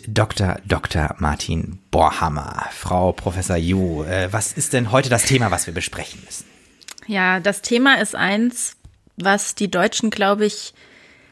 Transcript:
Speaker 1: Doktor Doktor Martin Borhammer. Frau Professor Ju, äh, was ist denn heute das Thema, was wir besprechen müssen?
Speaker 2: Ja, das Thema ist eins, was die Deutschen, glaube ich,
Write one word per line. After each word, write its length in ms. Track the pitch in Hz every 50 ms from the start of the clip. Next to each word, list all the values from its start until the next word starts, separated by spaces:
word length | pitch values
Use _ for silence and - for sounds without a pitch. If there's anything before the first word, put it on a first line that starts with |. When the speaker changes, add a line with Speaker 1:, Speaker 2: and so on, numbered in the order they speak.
| -
Speaker 1:
Doktor 540 | - 107 107 107 110 - - 101 92 - - -
Doktor 520 | 101 87 78 - - - 82 78 73 - -
Martin 640 | - 76 73 - - - - 82 82 - - 95 _ _
Borhammer. 760 | - 78 82 76 - - - 80 73 73 71 71 - - - -
Frau 420 | - - - 95 92 90 92 92 85
Professor 420 | - - 101 82 95 92 - 92
Ju, 480 | 85 82 87 92 95 92 87 80 76 78
äh, 280 | 78 90 95 92 92
was 220 | 104 110 101 - -
ist 200 | - 123 - -
denn 180 | 127 123 107
heute 180 | 107 131 127 120
das 140 | 120 110 -
Thema, 260 | - 135 127 120 104
was 160 | 90 87 -
wir 80 | - 85
besprechen 480 | 87 - - - - - - - - -
müssen? 220 | - - - - - - _ _ _ _ _ - - - - - -
Speaker 2:
Ja, 320 | 214 190 185 185 185 190
das 240 | 175 202 196 - -
Thema 360 | - 233 240 262 277 269 214
ist 160 | 214 - -
eins, 600 | - 170 180 196 208 233 247 247 - - - - _ _ - _ _ _ _ _ -
was 380 | 175 196 196 202 - - -
die 160 | - 202 185
Deutschen, 400 | - 180 180 214 - - - 220
glaube 340 | - - 202 196 202 208 214
ich, 300 | 208 - - - - - _ - - - - - - - _ _ _